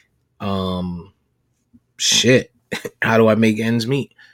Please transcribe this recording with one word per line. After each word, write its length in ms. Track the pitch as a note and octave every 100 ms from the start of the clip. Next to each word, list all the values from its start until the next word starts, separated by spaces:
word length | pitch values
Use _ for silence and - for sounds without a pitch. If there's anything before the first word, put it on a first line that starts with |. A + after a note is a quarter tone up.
| _ _ _ -
Um, 720 | G2+ F#2+ F#2 F2+ F2+ F2 E2 _ _ _ _ _ _ _ _ -
shit, 540 | - - A2+ B2+ - _ _ -
<laughs> 240 | - -
how 160 | A2 A2+
do 100 | A2+
I 60 |
make 260 | G#2+ A2+ G#2+
ends 280 | A2+ A#2 A2+
meet?" 260 | C#3 A2 _ -